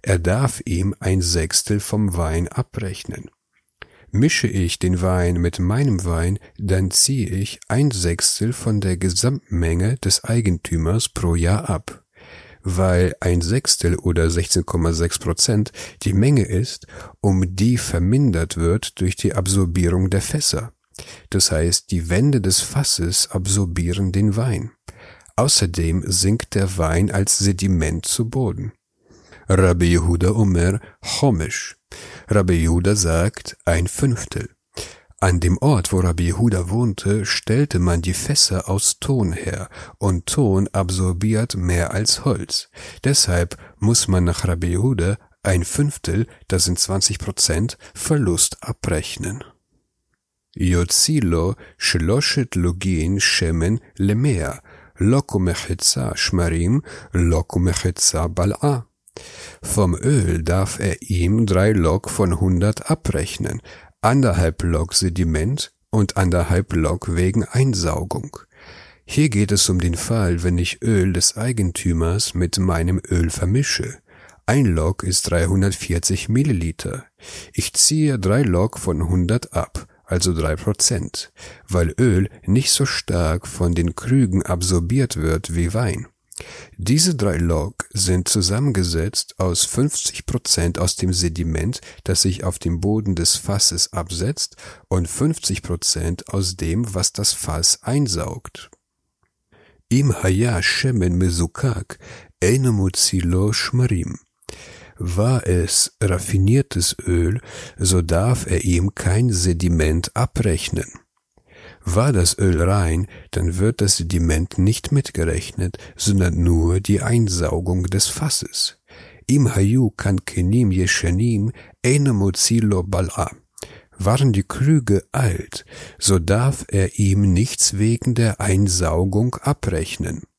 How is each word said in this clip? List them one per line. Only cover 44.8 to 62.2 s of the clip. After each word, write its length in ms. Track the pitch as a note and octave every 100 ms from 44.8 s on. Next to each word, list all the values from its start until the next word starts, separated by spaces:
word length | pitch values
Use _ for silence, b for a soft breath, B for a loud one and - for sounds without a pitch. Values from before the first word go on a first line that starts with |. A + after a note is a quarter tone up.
| B2 A2 F2 - b b
ein 220 | G2 F#2
Fünftel, 640 | F2 - D3 - - F#2 A#2 B -
das 200 | F#2 F2+
sind 120 | F2
zwanzig 400 | - F#2+ - G2
Prozent, 580 | - - - D#2+ G#2+ - B
Verlust 720 | - - D3+ G2+ E2+ - -
abrechnen. 800 | - - - D#2 - - F2+ G#2+ - _ _ _ _ _ _ _ _ _ _
Yotzilo 1000 | - F#2+ F2 F2 - - D#3 F#2+ E2 F2 - B B
shloshet 800 | - F2 D#2+ A#2+ C#3+ - A#2+
lugin 640 | F2+ F2 F2+ F#2 E2+ E2 G2
shemen 600 | - - E2+ E2 E2+ A2+ b -
lemea, 640 | G2 G#2+ C#3+ G2 C#2 C2+ B B B -
lo 260 | G2 C3
kumechetza 920 | - G2+ F2+ E2+ - F2 - - B1+ -
shmarim, 680 | - F2+ F2 E2 F2 C3+ B B B
lo 300 | F#2 E2+ D#2+
kumechetza 840 | - - F#2 E2+ F#2+ F2 - D#2+ E2
bal'a. 580 | F2+ F#2+ G#2 D3 C3 - _ - B B B B B
Vom 320 | - - F#2+
Öl 480 | E2+ B2+ C#3+ F2+ E2+
darf 360 | D#2+ F2+ F#2+ -
er 240 | G2+ F2
ihm 440 | - F2+ F2 A2 A2
drei 260 | F#2 G2+
Lok 380 | G#2 E2 F#2+ -
von 280 | -